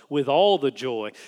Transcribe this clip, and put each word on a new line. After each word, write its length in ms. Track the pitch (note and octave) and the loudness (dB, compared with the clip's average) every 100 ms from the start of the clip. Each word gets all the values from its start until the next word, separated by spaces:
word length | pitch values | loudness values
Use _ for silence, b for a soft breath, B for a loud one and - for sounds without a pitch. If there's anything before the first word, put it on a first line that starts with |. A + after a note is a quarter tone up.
| B | B
with 220 | D3 C3+ | -4 0
all 280 | D3 G3+ F#3+ | 2 4 2
the 140 | C#3 | 0
joy 400 | A#2 B2+ A#2 G#2+ - | -4 -6 -6 -8 -12